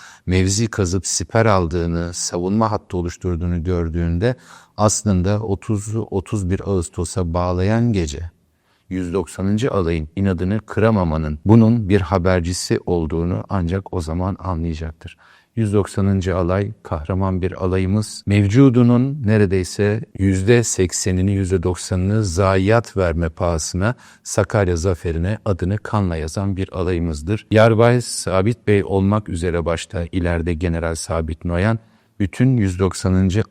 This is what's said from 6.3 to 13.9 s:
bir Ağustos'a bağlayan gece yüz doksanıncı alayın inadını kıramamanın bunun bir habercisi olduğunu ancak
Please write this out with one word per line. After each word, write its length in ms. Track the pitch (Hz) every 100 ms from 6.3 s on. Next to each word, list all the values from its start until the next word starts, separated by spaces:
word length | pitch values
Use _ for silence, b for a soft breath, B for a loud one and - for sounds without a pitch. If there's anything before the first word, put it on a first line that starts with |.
| 107 90
bir 120 | 92 95
Ağustos'a 680 | 98 82 - 82 - 87
bağlayan 600 | 85 90 90 95 113 120
gece 380 | 101 80 69 85 - _ _ _ _ -
yüz 240 | 92 90
doksanıncı 580 | 92 82 - 95 107 131
alayın 380 | 101 82 85 78 -
inadını 440 | 98 85 90 107
kıramamanın 800 | - - 110 107 87 78 76 76 92
bunun 440 | 113 110 117 98
bir 120 | 98
habercisi 800 | 87 95 90 90 85 92 - 117 -
olduğunu 580 | 87 80 82 85 104 -
ancak 440 | 101 85 95 -